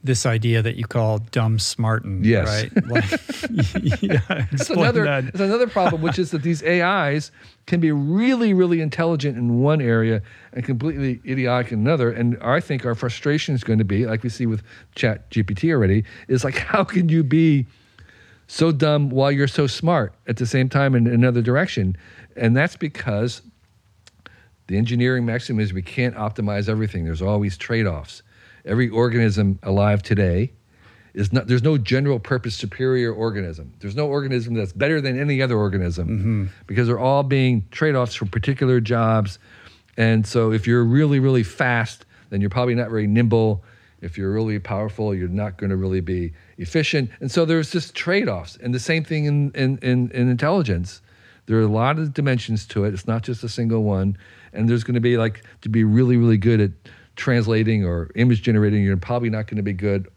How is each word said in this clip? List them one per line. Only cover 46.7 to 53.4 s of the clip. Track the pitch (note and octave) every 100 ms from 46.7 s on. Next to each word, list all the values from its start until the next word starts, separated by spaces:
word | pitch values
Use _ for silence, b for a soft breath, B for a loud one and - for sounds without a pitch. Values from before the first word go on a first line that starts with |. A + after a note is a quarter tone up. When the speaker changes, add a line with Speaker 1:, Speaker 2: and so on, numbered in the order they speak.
| E3 D3+ D3+ B2 B
Speaker 2:
And | C#3
so | F3 E3
there's | E3 D3+
just | F3 D3+
trade-offs. | - - G3 G#3 F#2+ E2 -
And | B2
the | B2
same | - E3
thing | D#3 D#3 D3
in, | D3 C#3+
in, | - C3 C3+
in, | B2+ B2+ B2
in | B2+ B2
intelligence. | B2 C#3+ F#3+ C#3 F2 F2+ - b b b b -
There | A2+
are |
a | A2
lot | G#2+ B2 D#3
of | D#3 C#3
dimensions | C#3 B2+ - A2+ -
to | A2 G2+
it. | F#2+
It's | -
not | A2+
just | A2 A#2+